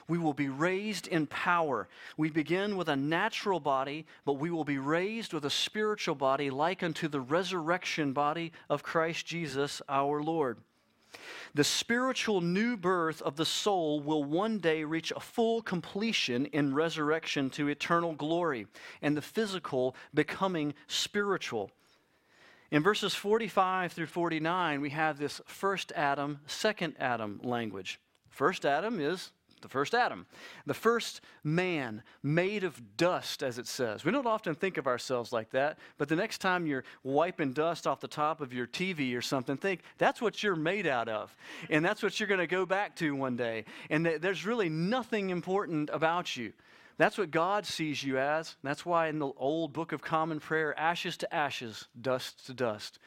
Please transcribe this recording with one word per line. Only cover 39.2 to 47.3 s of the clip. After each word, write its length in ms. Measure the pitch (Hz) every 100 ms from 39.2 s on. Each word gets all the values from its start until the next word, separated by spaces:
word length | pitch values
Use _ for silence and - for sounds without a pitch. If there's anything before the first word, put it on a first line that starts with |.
something, 340 | - 139 123 135
think, 260 | 196 180 - -
"That's 220 | 202 -
what 220 | 214 -
you're 140 | 214 165
made 320 | 156 208 165
out 200 | 123 113
of, 280 | 107 101 - - - 156
and 140 | 156
that's 180 | 180 214
what 160 | 196 -
you're 100 | 202
gonna 200 | 190 160
go 180 | 185 180
back 300 | 190 185 -
to 180 | 156
one 220 | 139 131 120
day." 280 | 117 113 - - -
And 160 | 156 165
th-, 140 | 156
there's 240 | 185 165
really 240 | 180 240 175
nothing 600 | 156 180 254 214 214 190
important 580 | 175 185 196 170 156 147
about 440 | 147 160 175 170 127
you. 160 | 110 - - - - -
That's 200 | 180 -
what 120 | 170